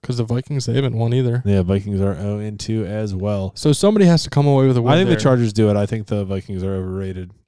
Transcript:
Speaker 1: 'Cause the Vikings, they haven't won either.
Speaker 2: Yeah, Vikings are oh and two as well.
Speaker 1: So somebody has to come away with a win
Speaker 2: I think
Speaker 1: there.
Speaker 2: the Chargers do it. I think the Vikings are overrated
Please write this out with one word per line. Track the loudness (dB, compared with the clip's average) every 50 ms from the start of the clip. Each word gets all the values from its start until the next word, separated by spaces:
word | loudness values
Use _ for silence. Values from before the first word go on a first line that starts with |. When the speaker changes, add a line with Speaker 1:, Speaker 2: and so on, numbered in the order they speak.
Speaker 1:
'Cause | -8 -6 -4 -4
the | -2
Vikings, | -2 -2 -4 -4 -4 -6 -4 -2
they | 0 0
haven't | 0 0 0 0
won | 0 0 0
either. | 0 0 0 0 -2 0 0
Speaker 2:
Yeah, | 2 2 2
Vikings | 2 2 0 0 0 -2 -2 0
are | 0 -2 -2
oh | -4 -6 -6 -6 -6
and | -6 -8 -8 -8
two | -6 -4 -4 -4 -4
as | -4 -6 -6 -6 -6 -6
well. | -4 -4 -2 -2 -2 -4 -6 -8
Speaker 1:
So | -2 2 2
somebody | 2 4 2 2 4 6 6
has | 6 4 4
to | 0 0
come | 0 2 2
away | 4 4 4 4 4
with | 4
a | 2
win | 2 4
Speaker 2:
I | 4
think | 4 4 2
Speaker 1:
there. | 2
Speaker 2:
the | 2
Chargers | 4 2 4 4 2 0
do | 2 2 2 4
it. | 4
I | 2 0
think | -2 -4 -6 -6
the | -4 -4 -4 -4
Vikings | -4 -6 -6 -6 -8 -8 -6
are | -4 -4 -4
overrated | -4 -4 -6 -6 -6 -6 -8 -8 -10 -12 -14 -16 _ _